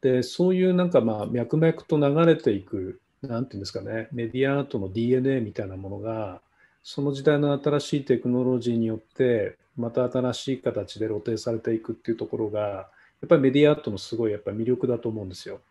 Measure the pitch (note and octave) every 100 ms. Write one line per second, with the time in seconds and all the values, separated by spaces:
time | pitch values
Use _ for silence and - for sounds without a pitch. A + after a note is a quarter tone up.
0 | C3+ B2+ B2 - F3+ F#3 F#3 F3+ F3+ E3+
1 | A2+ G#2+ G#2 A#2+ A#2 D3+ E3 D#3+ - D#3
2 | C#3+ D3 E3+ D#3+ - G2+ F#2 G2+ F#2 F#2
3 | _ _ C3+ A#2 A#2 G2+ F#2+ A2 G#2 A2
4 | - B2 A#2 B2+ C3+ C#3 C#3 B2 F#2+ F#2
5 | A#2 B2+ C3 C3+ A2 - G2+ F#2+ F#2+ G2+
6 | G#2 A2+ G#2 F2+ _ _ _ _ - -
7 | C#3+ C#3 C3+ D3 D3 C#3+ D3 D3 D3 D3
8 | C3+ A#2+ B2 B2 B2+ B2+ A2+ A#2 A2+ A2
9 | _ - B2+ A#2 G2+ - _ - A#2 A#2
10 | B2 B2+ B2 A#2+ - C3 - A2 G2+ -
11 | A2 G#2 A2+ A2 - A2+ A2+ A2+ - A2
12 | - A2+ A2 A2+ A2 G#2+ G#2 G2 F#2+ _
13 | _ _ D#3 E3 C3+ C3 D3 D3 - G2
14 | - A2+ A2+ G2+ - G#2 A2+ B2 B2+ A#2
15 | A#2+ A2 F#2+ F2 - G2+ _